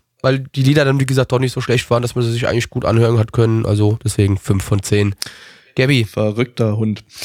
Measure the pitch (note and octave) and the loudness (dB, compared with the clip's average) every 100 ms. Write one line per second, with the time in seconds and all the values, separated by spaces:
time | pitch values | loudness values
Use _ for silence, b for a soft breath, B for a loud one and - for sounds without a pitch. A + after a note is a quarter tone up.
0 | _ _ C3 C3+ C3+ C#3 C3 D3 C#3 C#3 | _ _ -2 -2 -4 0 2 4 2 2
1 | C3 C3 B2+ B2+ C3 C3 B2 B2 - A#2+ | 0 0 0 0 -2 -4 -2 -2 0 -2
2 | A#2+ - A#2 A#2 - A#2 - B2+ B2 A2 | -2 -2 -2 -2 -2 -2 -4 -4 0 2
3 | A#2 A#2 A2 - A2+ A2+ G#2 G#2 G#2 A2 | 4 2 0 0 2 2 0 2 2 0
4 | A2 - G2+ G2 - G2 - G#2 - G#2 | -2 0 0 0 -2 -2 0 -2 0 0
5 | G2+ G2 B B B B B - C3 C#3 | 0 -2 B B B B B -2 2 2
6 | G#2+ - G#2+ G#2 A#2 - A2+ G#2+ A2 G#2 | 0 -2 -4 -2 -4 -2 -2 0 -2 -4
7 | - B | -10 B